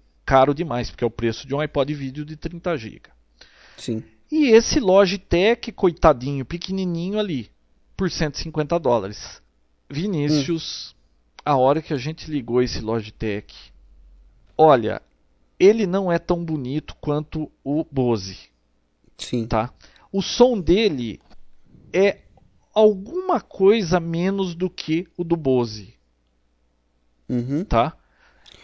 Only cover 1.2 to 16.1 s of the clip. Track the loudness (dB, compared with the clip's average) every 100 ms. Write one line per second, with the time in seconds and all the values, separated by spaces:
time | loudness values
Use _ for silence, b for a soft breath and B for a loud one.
1.2 | -4 -4 -6 -6 -4 -2 -2 -4 -8 -10
2.2 | -12 -12 -12 -8 -6 -6 -8 -16 -20 _
3.2 | _ _ b b b b -8 -8 -8 _
4.2 | -6 2 6 6 6 0 4 6 6 2
5.2 | -2 2 2 0 -4 0 0 4 2 2
6.2 | 0 -6 -6 -10 -8 -6 -4 -4 -4 -4
7.2 | -2 -4 -8 _ _ _ _ -4 -4 -2
8.2 | -4 -4 -8 -4 -2 0 2 0 -2 -10
9.2 | -16 -20 _ _ _ _ -12 -6 -4 -2
10.2 | 0 0 -2 -4 -8 -14 -16 -20 _ _
11.2 | _ _ -2 2 2 2 -2 -6 -6 -10
12.2 | -8 -6 -2 0 0 -2 -4 -4 -6 -8
13.2 | -6 -6 -8 -20 -20 -20 -20 -20 -20 -20
14.2 | -20 _ _ 4 6 6 4 -6 _ _
15.2 | _ _ _ 4 6 6 2 0 0